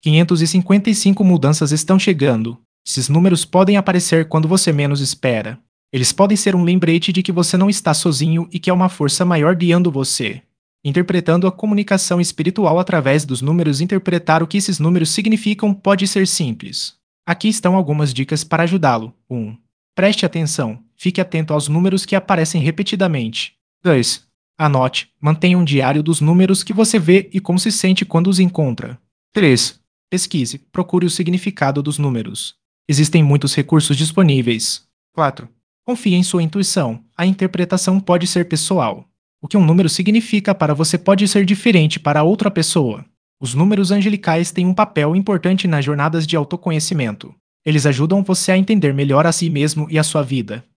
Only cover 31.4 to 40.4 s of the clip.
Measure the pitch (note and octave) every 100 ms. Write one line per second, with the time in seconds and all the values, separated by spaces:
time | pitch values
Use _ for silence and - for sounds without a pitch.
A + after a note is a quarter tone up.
31.4 | G3+ G3 C#3 C#3+ C#3+ D3 C#3+ A#2+ G#2 G2+
32.4 | - - _ _ _ C#3+ D3+ E3+ D3+ C#3+
33.4 | C3+ - C#3+ D#3+ D3 C#3+ D#3 F3+ F3+ C3+
34.4 | A#2+ A2+ - - _ _ _ - D3 -
35.4 | A#2 _ _ _ - A#3+ G#3+ F3+ F3+ F3+
36.4 | E3 G3 F#3 - C3+ A2+ _ - F3+ F#3+
37.4 | F#3 F3+ F3 F#3 F#3 F#3+ G3 F3+ F3+ -
38.4 | F3 D#3 - F#3+ A#2+ G2+ - _ _ _
39.4 | D#3 G#3 E3 E3+ F3 - F#3 A3 A3 G#3+